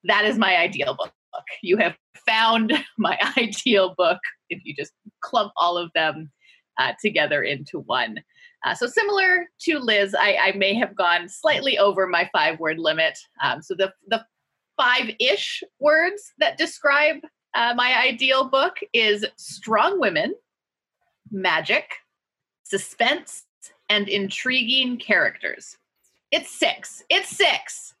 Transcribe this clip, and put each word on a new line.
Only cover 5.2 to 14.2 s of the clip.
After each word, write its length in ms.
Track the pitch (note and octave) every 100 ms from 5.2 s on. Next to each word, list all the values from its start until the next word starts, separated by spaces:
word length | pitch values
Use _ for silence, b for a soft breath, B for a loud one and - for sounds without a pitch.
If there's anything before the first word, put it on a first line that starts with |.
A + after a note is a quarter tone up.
| - A#3+ G3+ -
all 200 | F3 F3
of 140 | E3+
them, 380 | E3+ D#3+ D3+ D#3+ _ b b _ -
uh, 160 | C3 -
together 420 | G#3+ E3 D3 D3
into 360 | G#2+ C#3+ C#3+ E3
one. 400 | C3+ B2+ A#2 A2 _ b b b -
Uh, 80 |
so 140 | - A#4+
similar 600 | G#4 G4+ G4+ F#4 F4+ F4 _
to 180 | - D4+
Liz, 360 | A#3+ G#3+ G3+ G3+
I, 200 | G#3 G3
I 100 | F#3+
may 200 | G3 G3
have 220 | G#3+ B3 -
gone 340 | F3 F3 F3
slightly 480 | - - C#3+ C4+ B3
over 300 | G3+ F#3 F#3
my 220 | E3+ F3
five-word 460 | E3+ D#3 D#3+ D#3+ D#3+
limit. 380 | D#3+ D#3 D#3+ - - _
Um, 200 | - D3+
so 120 | -
the, 200 | F3+ F#3+ _ -
the 180 | A3